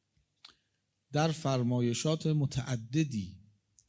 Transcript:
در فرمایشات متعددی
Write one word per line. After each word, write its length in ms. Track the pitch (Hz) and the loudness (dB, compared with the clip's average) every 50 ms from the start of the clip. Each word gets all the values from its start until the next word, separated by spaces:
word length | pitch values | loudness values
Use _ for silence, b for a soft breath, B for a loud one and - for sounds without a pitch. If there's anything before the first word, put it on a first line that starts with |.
| _ _ _ _ _ _ _ _ B B B B B B B B B _ _ _ _ _ | _ _ _ _ _ _ _ _ B B B B B B B B B _ _ _ _ _
در 200 | 135 147 156 165 | 0 2 2 2
فرمایشات 960 | 151 - - 139 135 127 120 120 123 123 120 120 117 - - 156 160 160 - | 0 0 0 0 0 2 2 2 2 2 2 2 0 0 0 0 0 0 0
متعددی 1080 | 160 151 151 139 131 - 127 123 139 127 113 113 113 123 156 160 135 120 104 95 87 90 - - - _ _ _ _ _ _ _ | 0 2 2 2 0 0 -2 -2 -2 -4 -4 -4 -2 0 0 0 0 -2 -4 -6 -6 -10 -16 -20 -20 _ _ _ _ _ _ _